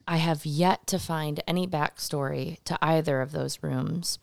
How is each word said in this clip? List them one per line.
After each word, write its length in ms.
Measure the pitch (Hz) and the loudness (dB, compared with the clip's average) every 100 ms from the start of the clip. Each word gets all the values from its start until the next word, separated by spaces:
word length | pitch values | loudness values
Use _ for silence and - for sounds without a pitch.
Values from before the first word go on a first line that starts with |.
| - | -2
I 120 | 165 | 2
have 260 | 165 151 156 | 2 0 0
yet 400 | 147 180 - - | 2 4 4 0
to 100 | 185 | -2
find 420 | - 160 151 147 - | -2 -2 -2 -4 -2
any 180 | 180 185 | 0 0
backstory 920 | 160 151 - - 147 139 143 135 165 | 0 0 -2 -4 -2 -2 -2 -4 -6
to 140 | - - | -4 0
either 380 | 156 160 156 135 | 4 4 4 0
of 100 | 131 | 0
those 300 | 151 139 - | -2 -4 -4
rooms, 560 | 151 131 - 175 170 - | -4 -2 -2 -2 -4 -6